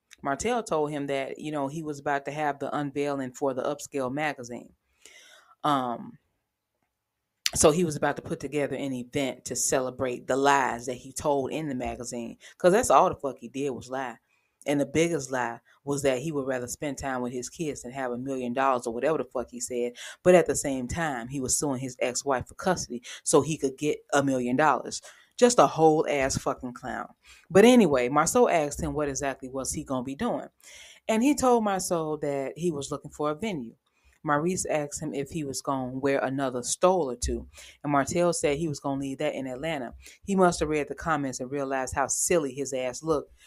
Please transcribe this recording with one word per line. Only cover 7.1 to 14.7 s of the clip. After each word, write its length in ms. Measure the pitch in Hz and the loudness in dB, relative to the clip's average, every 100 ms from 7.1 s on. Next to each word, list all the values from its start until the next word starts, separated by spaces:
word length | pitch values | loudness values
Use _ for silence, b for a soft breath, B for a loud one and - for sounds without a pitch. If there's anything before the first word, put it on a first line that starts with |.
| _ _ _ - | _ _ _ -4
so 160 | - 165 | 4 6
he 140 | 160 | 6
was 120 | 170 147 | 2 0
about 200 | 147 143 | -2 -2
to 60 | |
put 180 | - 160 | -6 -8
together 360 | 139 147 135 135 | -6 -4 -2 -4
an 160 | 139 | -6
event 520 | 127 123 147 135 - - | -6 -6 -4 -2 -4 -8
to 100 | 127 | -4
celebrate 720 | - 143 127 123 131 123 - | 0 0 0 -4 -4 -4 -2
the 100 | 131 | 2
lies 500 | 139 139 123 117 123 | 4 4 4 -2 -6
that 80 | |
he 180 | 123 135 | -10 -10
told 400 | - 156 143 131 | -4 0 0 -2
in 160 | 147 156 | -4 -4
the 60 | |
magazine. 640 | 127 120 117 117 120 113 - B - | -4 -6 -8 -10 -10 -10 -14 B 0
'Cause 140 | - | 4
that's 180 | 202 254 | 4 6
all 180 | 143 180 | 6 6
the 60 | |
fuck 240 | 156 139 123 | 2 -6 -8
he 100 | 117 | -10
did 220 | 135 143 | -4 -4
was 200 | 117 120 | -4 -8
lie. 280 | 131 127 113 _ _ _ _ | -8 -8 -10 _ _ _ _
And 160 | - | -2